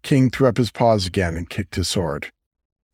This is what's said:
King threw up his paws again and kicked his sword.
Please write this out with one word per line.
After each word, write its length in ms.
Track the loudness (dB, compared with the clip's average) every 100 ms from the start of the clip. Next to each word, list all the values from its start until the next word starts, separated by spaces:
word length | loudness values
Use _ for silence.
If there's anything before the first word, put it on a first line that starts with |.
King 280 | 2 2 2
threw 160 | 4 2
up 120 | 2
his 120 | -2
paws 360 | 2 2 2 0
again 300 | -2 -2 -4
and 120 | -8
kicked 280 | -10 -8 -6
his 120 | -4
sword. 440 | -2 -4 -6 -10 _ _ _ _ _ _